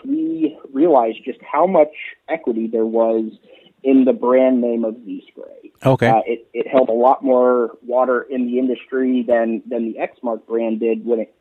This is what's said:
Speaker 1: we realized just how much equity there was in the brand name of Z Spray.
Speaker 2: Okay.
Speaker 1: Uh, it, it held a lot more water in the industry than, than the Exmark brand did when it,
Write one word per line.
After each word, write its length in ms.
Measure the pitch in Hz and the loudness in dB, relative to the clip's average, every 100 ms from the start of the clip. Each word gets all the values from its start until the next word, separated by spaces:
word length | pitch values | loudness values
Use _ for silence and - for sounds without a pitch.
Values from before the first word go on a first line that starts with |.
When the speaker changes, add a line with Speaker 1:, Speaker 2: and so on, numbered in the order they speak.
| 131 | -4
Speaker 1:
we 520 | 151 160 160 156 - - | -4 -4 -2 -4 -4 -10
realized 460 | 135 175 139 113 110 - | 0 4 4 2 -4 -10
just 140 | 120 | -14
how 260 | - 143 175 | -6 0 2
much 240 | 180 151 - - - - | 2 2 -2 -18 -20 -10
equity 380 | 160 - 113 113 | -8 -4 -4 -4
there 180 | 117 110 | -2 -2
was 460 | 113 113 113 110 - _ - _ _ | 0 0 0 -4 -10 _ -20 _ _
in 220 | 131 135 127 | 2 4 4
the 80 | |
brand 480 | 117 120 127 131 127 | 2 2 2 4 2
name 240 | 120 117 113 | -2 -2 -4
of 100 | 113 98 | -8 -12
Z 200 | 92 - | -16 -16
Spray. 440 | - - - - _ | -20 -20 -20 -20 _
Speaker 2:
Okay. 240 | 131 135 117 | 0 2 2
Speaker 1:
Uh, 140 | 110 - | 2 0
it, 200 | 117 - | -6 -6
it 140 | 117 113 | -8 0
held 220 | 135 127 | 2 2
a 40 | |
lot 300 | 113 123 139 | 4 4 4
more 520 | 135 127 123 123 113 - | 2 2 4 2 0 -6
water 380 | 120 123 127 123 | -4 -2 0 0
in 240 | - 135 123 | -2 -6 -2
the 140 | 123 | -2
industry 640 | 131 120 - 131 131 127 117 | -2 -4 -6 -4 0 -2 0
than, 360 | 117 113 113 - | 0 0 -4 -6
than 260 | 120 113 | -6 -6
the 60 | - | -6
Exmark 460 | 160 - 123 110 - | -10 -8 -8 -8 -6
brand 340 | 113 117 110 | -4 -4 -2
did 240 | 117 110 | -2 -2
when 180 | 110 117 | 0 -2
it, 120 | - _ | -2 _